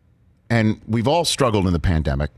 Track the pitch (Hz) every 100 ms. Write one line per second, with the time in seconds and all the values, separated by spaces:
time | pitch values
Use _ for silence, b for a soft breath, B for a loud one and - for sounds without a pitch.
0 | _ _ _ _ - 117 107 - - 113
1 | 113 165 156 - 131 104 95 85 85 80
2 | 73 69 73